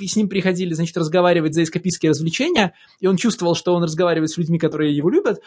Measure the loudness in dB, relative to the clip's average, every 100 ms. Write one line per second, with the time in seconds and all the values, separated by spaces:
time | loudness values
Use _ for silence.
0 | -6 -2 -2 0 -2 -2 -2 -2 -4 -2
1 | 0 2 4 4 2 0 0 -2 -4 0
2 | 0 0 0 -2 0 0 0 -2 _ _
3 | 0 2 0 0 0 0 0 0 0 0
4 | 0 0 -2 -2 -2 0 0 0 0 0
5 | 2 2 0 -2